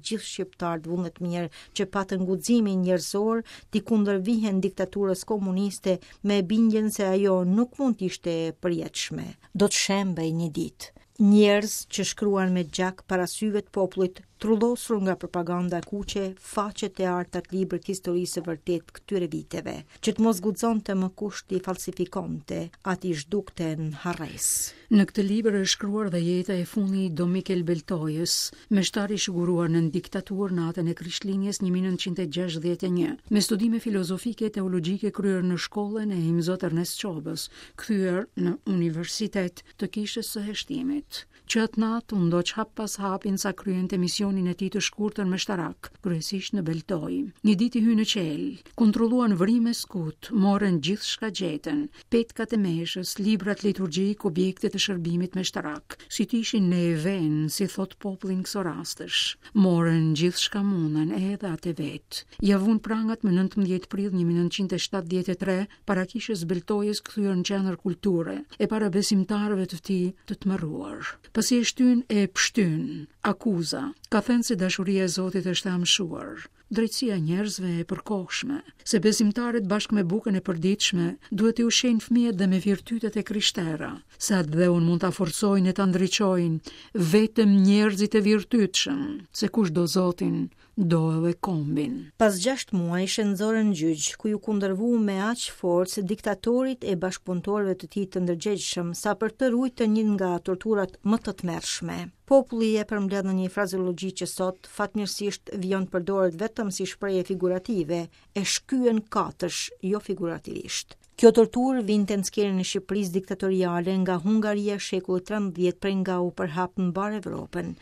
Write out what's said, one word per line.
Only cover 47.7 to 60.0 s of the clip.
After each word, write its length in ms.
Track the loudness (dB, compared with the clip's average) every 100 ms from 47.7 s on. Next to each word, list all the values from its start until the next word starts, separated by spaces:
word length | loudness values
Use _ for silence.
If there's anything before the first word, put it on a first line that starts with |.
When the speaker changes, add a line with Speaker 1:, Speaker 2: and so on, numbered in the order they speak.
| 2
Speaker 2:
i 20 |
hy 120 | 4 4
në 80 | 2
qel, 360 | 0 -2 -2 -6 -8 -8 2
kontrolluan 560 | 4 6 4 4 4 4
vrimë 380 | 4 4 2 0
skut, 540 | -4 -6 -6 -8 -2
morën 480 | 4 4 4 4 2
gjithçka 480 | 2 -2 -4 -6 -6
gjetën, 480 | -4 -4 -4 -4 -2 -4 -8 0
petkat 400 | 2 2 -2 -2
e 60 | 0
meshës, 560 | 2 0 -2 -6 -6 -2
librat 460 | 2 2 0 -2 0
liturgjik, 580 | 0 -2 0 -2 0
objekte 460 | -2 0 0 0 -4
të 100 | -2
shërbimit 520 | -2 -2 -2 -2 -2 -4
meshtarak, 640 | -4 -4 -6 -10 -14 -20 -6
si 160 | -4
të 140 | 0 -2
ishin 300 | 0 2 2
në 80 | 4 2
even, 420 | 0 0 0 0 0 0
si 140 | -2 -4
thot 300 | -4 -8 -8
populli 380 | -10 -6 -4 -4
në 80 | -4
këso 180 | -4 -4
rastësh. 500 | -6 -8 -10 -4 -2 -2 -6 -2 4
Morën 560 | 4 6 4 4